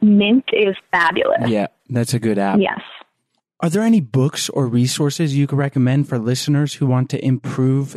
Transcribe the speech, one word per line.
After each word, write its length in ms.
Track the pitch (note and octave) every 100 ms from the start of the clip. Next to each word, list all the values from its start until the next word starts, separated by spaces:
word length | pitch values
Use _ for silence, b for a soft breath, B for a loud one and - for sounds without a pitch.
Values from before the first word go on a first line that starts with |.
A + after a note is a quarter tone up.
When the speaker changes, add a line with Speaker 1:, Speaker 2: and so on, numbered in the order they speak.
Speaker 1:
Mint 440 | G#3+ G3+ G3+ B3 -
is 260 | G#3+ G#3 F#3+ -
fabulous. 560 | F3+ E3 F3 - - A#2+
Speaker 2:
Yeah, 200 | G#2+ G2 - -
that's 240 | A#2+ A#2
a 40 | A#2+
good 200 | A2+ G2+
app. 200 | G2 G3+
Speaker 1:
Yes. 220 | F#3+ - - - - _ _ _ _ _
Speaker 2:
Are 100 | E3
there 120 | F3+
any 200 | A3+ A3+
books 480 | B2+ C3 C3 - -
or 160 | - B2+
resources 680 | A#2+ B2+ - D3 - D#3+
you 120 | C#3 C#3+
could 100 | C#3
recommend 540 | C#3 C3+ B2+ C3+ C#3+
for 80 | B2+
listeners 560 | A2 C3 - C#3+ D3
who 120 | - C#3
want 220 | B2+ C3
to 140 | -
improve 720 | C3+ C3 C3 - C3 C3+ C#3